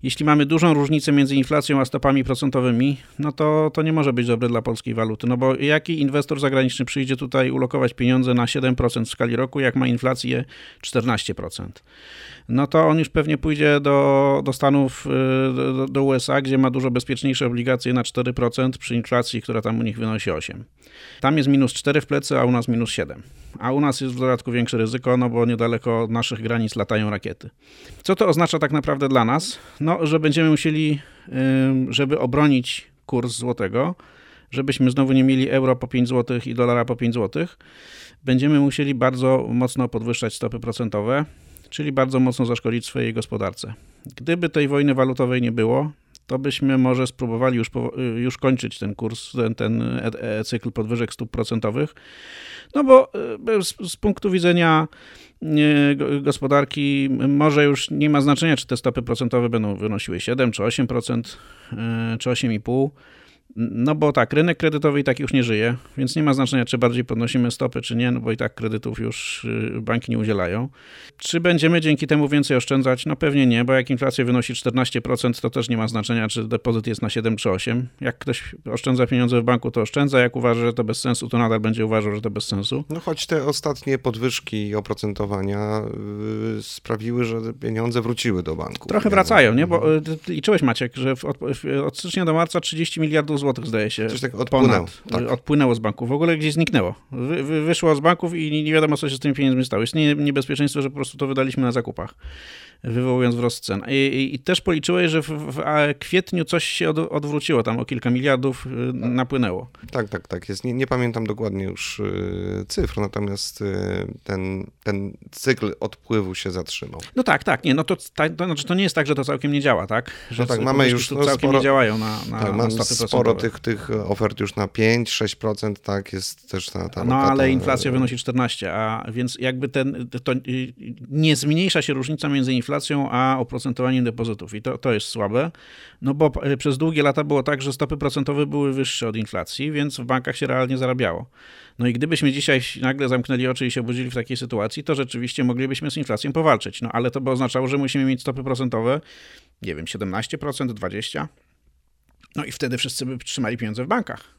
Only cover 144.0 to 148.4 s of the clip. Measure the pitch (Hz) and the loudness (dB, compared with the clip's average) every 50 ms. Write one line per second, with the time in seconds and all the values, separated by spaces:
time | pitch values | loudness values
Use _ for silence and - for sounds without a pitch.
144 | 127 123 123 127 110 - 131 117 123 120 127 107 104 107 - - 139 - 151 135 | -6 -6 -6 -6 -6 -6 -6 -8 -6 -6 -4 -4 -4 -4 -6 -8 -4 -4 -2 -2
145 | 139 127 - 120 120 123 - - 131 123 120 123 131 131 135 - - 147 - 156 | -2 -6 -6 -6 -6 -6 -2 0 0 0 0 0 -2 -4 -4 -4 -6 -6 -6 -6
146 | 143 - 110 104 - 143 131 160 160 156 131 104 - 95 - - - 113 - 113 | -4 -4 -4 -4 -4 -4 -2 2 4 4 4 4 2 -8 -8 -8 -8 -4 -2 -2
147 | 123 127 120 139 131 131 131 127 131 123 - 131 131 127 139 143 139 127 - 143 | -2 0 -2 -2 -2 0 0 0 0 0 0 -2 0 0 0 0 0 0 0 0
148 | 135 131 131 127 - - 131 139 | 2 2 0 -2 -4 -6 -6 -6